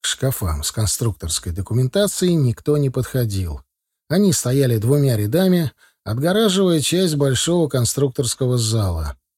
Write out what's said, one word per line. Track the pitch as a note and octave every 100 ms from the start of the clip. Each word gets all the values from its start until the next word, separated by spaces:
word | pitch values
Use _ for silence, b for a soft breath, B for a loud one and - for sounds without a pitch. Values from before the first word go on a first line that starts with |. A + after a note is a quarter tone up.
К | -
шкафам | - C3 B2+ F#2+ D2
с | C#2+
конструкторской | - A2 - A#2 - E2+ - -
документацией | E2+ F#2+ A2+ C3 G3 G3+ - F#3 E3+
никто | C3 A2 - D3
не | C#3
подходил. | B2+ A2+ C3 A#2 G2 F2 C2+ - _ _ _ _
Они | E3 G3+
стояли | D3+ B2 C3+ C3 A2+
двумя | A2 D3 C#3 A2+
рядами, | G#2 D3+ F#3+ F3+ D#3 b b b
отгораживая | - A2+ D#3 G3 A3 F#3 F#3+ E3
часть | C3+ E3+ F#3 D3+
большого | C#3 B2+ - F3 D#3
конструкторского | C3 A#2 - C#3 B2+ B2 - B2+ B2
зала. | A2 A2+ G2 E2 D2 C#2 _